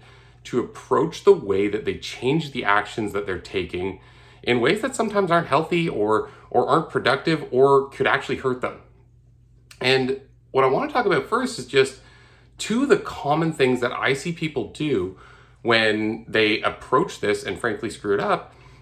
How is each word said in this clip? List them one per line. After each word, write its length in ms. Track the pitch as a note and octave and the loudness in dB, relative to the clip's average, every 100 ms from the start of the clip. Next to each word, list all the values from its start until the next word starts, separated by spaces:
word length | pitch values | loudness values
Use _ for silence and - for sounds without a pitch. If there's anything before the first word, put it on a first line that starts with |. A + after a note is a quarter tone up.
| - - - - - | -18 -20 -20 -20 -6
to 140 | B2+ | -4
approach 640 | G#2+ - - B2+ - - | -4 -10 -2 0 0 0
the 100 | - | 4
way 360 | F#3+ G#2 G2 G#2 | 4 4 0 0
that 160 | G#2 G2+ | -2 -4
they 120 | E2+ | -8
change 540 | - - B2 D#3 D3 | -10 -6 0 0 -2
the 140 | A#2+ G#2 | -6 2
actions 480 | G#2 G#2 - G#2 | 2 2 -4 -4
that 120 | G2+ G2+ | -4 -4
they're 140 | F2+ | -8
taking 640 | - G2 E2+ F2+ F#2+ F2 - - - - | -4 -6 -4 -4 -6 -6 -16 -20 -20 -12
in 160 | - B2 | 0 2
ways 220 | B2 G#3+ | 2 2
that 140 | C4+ - | -2 -4
sometimes 360 | A3+ G#3 F#3+ | -2 0 2
aren't 160 | E3+ D#3+ | 2 2
healthy 400 | C3+ E3 F3 E3 | 0 0 0 0
or, 420 | - G#2 G#2+ - - - | 0 0 0 -2 -12 -2
or 180 | - A#2+ | 0 2
aren't 220 | C#3+ D#3+ | 2 2
productive 560 | - G#2 C3+ E3 D#3+ C#3 | -2 0 0 0 -2 0
or 380 | B2+ C3+ C#3 C3+ | 4 6 6 2
could 180 | - A#2 | -2 2
actually 300 | A#2 - B2 | 2 0 -4
hurt 220 | C3 B2 | -2 -4
them. 220 | G#2+ - - _ _ _ _ _ _ _ _ - | -6 -8 -20 _ _ _ _ _ _ _ _ -6
And 400 | B2+ C3 B2+ C3+ - _ _ | 2 2 2 -4 -8 _ _
what 140 | C3 C3 | 2 2
I 20 | |
wanna 240 | C#3 C#4+ | 2 0
talk 140 | C#4+ G#3 | 0 0
about 220 | D#3 - | 0 0
first 320 | A3+ C4 - | -2 -2 -6
is 60 | B2 | 0
just 360 | C3+ B2+ - - - - - - - | 2 2 0 -20 -20 -20 -20 -20 -12
two 260 | - A3 | -4 0
of 60 | C#4+ | 4
the 80 | A3 | 2
common 560 | - - C#3 D3+ E3 | 2 -8 -2 0 0
things 260 | - C3 A#2+ | 2 2 2
that 140 | B2 | -2
I 200 | - A2 | -2 -2
see 200 | C3+ F3 | -2 -4
people 380 | E3 D#3 C#3 G#2+ | -6 -4 -4 -8
do 460 | - D3+ A#2+ F#2 F#2+ - - - _ | -6 -2 -2 -4 -10 -20 -20 -20 _
when 600 | A2+ A#2 A2 G#2+ A2 A2 - | 0 2 4 0 -2 -4 -2
they 340 | G#2+ G#2+ G#2 | 0 2 2
approach 600 | G#2+ - - C3+ F#3+ - | -2 -4 -2 0 0 -4
this 220 | G#2 G#2 | -2 -2
and 160 | A2+ F#2 | -4 -6
frankly 300 | A#2+ G2+ A2 | -4 -4 -8
screw 240 | - G#2 | -8 -2
it 60 | G2+ | -2
up 340 | G#3 F3 - - - - | 0 -2 -4 -20 -20 -20